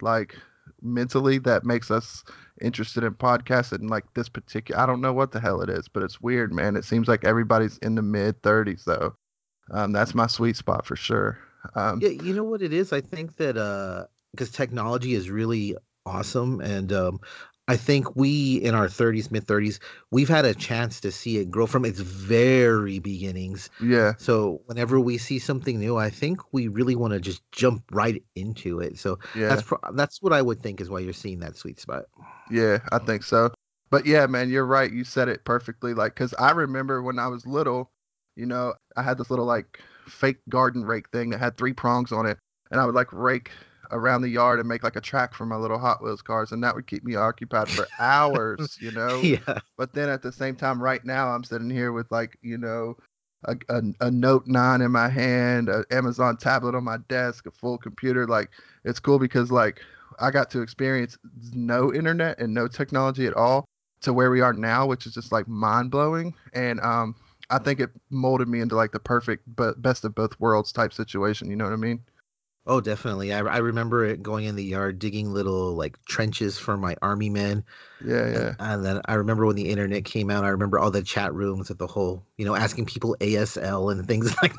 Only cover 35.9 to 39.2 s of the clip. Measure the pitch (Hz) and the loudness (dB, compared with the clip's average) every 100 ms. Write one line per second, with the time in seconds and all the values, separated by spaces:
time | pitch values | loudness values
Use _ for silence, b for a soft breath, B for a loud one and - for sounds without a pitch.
35.9 | 113 110 - 127 - 131 165 143 131 135 | -2 -2 -2 -6 2 4 4 2 -2 -2
36.9 | 135 127 123 123 123 120 143 151 123 131 | -4 -2 -4 -4 -6 -6 -2 0 -2 -4
37.9 | _ _ _ _ - 120 123 123 - _ | _ _ _ _ -10 -6 -4 -4 -6 _
38.9 | - 127 127 | -6 -2 -2